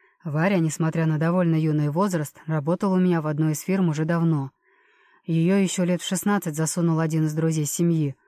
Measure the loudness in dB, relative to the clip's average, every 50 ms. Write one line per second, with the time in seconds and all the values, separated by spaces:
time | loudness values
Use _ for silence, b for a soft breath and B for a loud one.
0 | b b b b b -6 -2 0 0 2 2 2 0 0 0 -2 -2 -2 0 0
1 | 0 0 0 0 0 0 2 2 2 2 2 2 2 2 2 2 0 0 0 0
2 | 0 0 0 -2 -4 -6 -10 -14 -8 -4 -4 -2 -2 -2 -2 0 0 0 2 2
3 | 2 2 2 0 0 -2 -2 0 0 0 -2 -2 -4 -2 0 0 2 0 0 0
4 | 0 0 0 2 2 2 2 0 -2 -6 -10 b b b b b b b b b
5 | b b b b b -2 0 0 2 2 2 2 2 0 0 -2 0 0 0 -2
6 | -2 -4 -6 -2 -2 0 0 0 -2 -4 -4 -4 -2 -2 -2 0 0 0 2 2
7 | 0 0 0 0 0 0 0 -2 -2 -2 0 -2 -2 -4 -2 0 0 2 2 2
8 | 0 -2 -4 b b